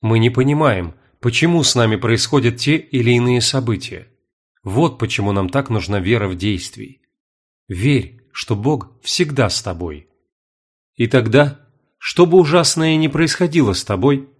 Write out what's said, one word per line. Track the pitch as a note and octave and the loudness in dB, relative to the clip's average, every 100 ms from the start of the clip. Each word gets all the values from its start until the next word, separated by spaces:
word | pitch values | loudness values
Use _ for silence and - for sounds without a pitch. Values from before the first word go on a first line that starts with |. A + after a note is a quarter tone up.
Мы | A2+ A2+ | 2 2
не | A2+ | 2
понимаем, | A#2+ C3 D3 D3+ G2+ E2+ - _ _ | 2 0 2 0 0 -4 -12 _ _
почему | B2 A#2 E3 E3+ | -4 0 2 2
с | D3 | 2
нами | B2+ A2+ G#2+ | 2 2 0
происходят | A2 A2+ - D3 A#2+ A#2 | 0 -2 0 0 0 -2
те | - D#3 | -2 -2
или | - C3 A#2 | -2 -2 2
иные | A#2+ B2 B2 | 2 2 0
события. | A#2+ C3+ A#2 G#2 - F2+ - _ _ _ _ _ | 0 -2 -2 -4 -6 -16 -20 _ _ _ _ _
Вот | G2 G2+ E3 - | -6 0 0 0
почему | A2+ - G2+ | -6 -2 -2
нам | G2+ F#2 | -2 -2
так | C3 C3+ | -4 -2
нужна | A2 F#2 G2+ | -4 -2 -4
вера | F#2 A#2+ G2+ | 0 -2 -2
в | F2+ | -4
действии. | G2 G2 - - G#2+ - _ _ _ _ _ _ _ | -4 -4 -8 -16 -20 -20 _ _ _ _ _ _ _
Верь, | F2+ A#2+ C#3 F2 - _ | -4 0 0 -2 -14 _
что | - - G#2 | -16 -6 -4
Бог | A#2 D3+ - _ | -2 -4 -6 _
всегда | - - E3+ C#3 A2 | -8 -4 -4 0 -2
с | - | -2
тобой. | - F2 F2 D2+ _ _ _ _ _ _ _ _ _ _ | -8 -8 -10 -12 _ _ _ _ _ _ _ _ _ _
И | A#2 | 0
тогда, | C3+ A2 A#2 D3 C#3 _ _ _ _ | 2 4 4 4 0 _ _ _ _
что | - - F3 | -10 2 6
бы | F3+ | 6
ужасное | D#3+ F3 E3 - D#3+ D#3+ | 6 4 2 0 2 2
ни | D#3 | 0
происходило | D3+ D#3+ - F3 E3 B2 | 0 -2 0 0 2 2
с | F2+ | 0
тобой | - G2 B2+ C#3 C3+ _ | -4 0 2 0 -4 _